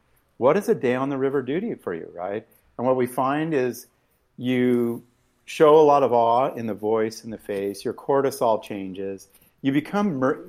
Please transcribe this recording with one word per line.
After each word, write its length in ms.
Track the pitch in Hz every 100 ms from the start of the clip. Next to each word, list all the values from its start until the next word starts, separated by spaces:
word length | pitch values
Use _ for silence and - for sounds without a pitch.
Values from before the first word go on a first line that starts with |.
| _ _ _ -
what 160 | 120
does 140 | 185 202
a 80 | 165
day 180 | 120 127
on 120 | 135
the 100 | 135
river 240 | 135 139
do 200 | 123 160
to 60 | 226
you, 80 | -
for 160 | -
you, 180 | 85 82
right? 320 | 85 92 107 - _ _ -
And 80 | 123
what 120 | 127
we 100 | 123
find 460 | 135 131 147 160
is 340 | 147 123 120 - _ _ _ _ -
you 680 | 123 127 123 120 117 117 - _ _ _ -
show 320 | - 151 156
a 40 |
lot 220 | 151 143
of 80 | 127
awe 420 | 120 113 117 135
in 140 | 123 117
the 60 |
voice 500 | 98 107 110 110 110
and 80 | 113
the 60 | 104
face, 480 | - 101 101 98 123
your 80 |
cortisol 680 | 101 - 139 135 127 120 107
changes, 680 | - 104 95 92 98 98 - _ _ _
you 100 | 135
become 480 | 139 147 202 208 135
mer-, 240 | 131 -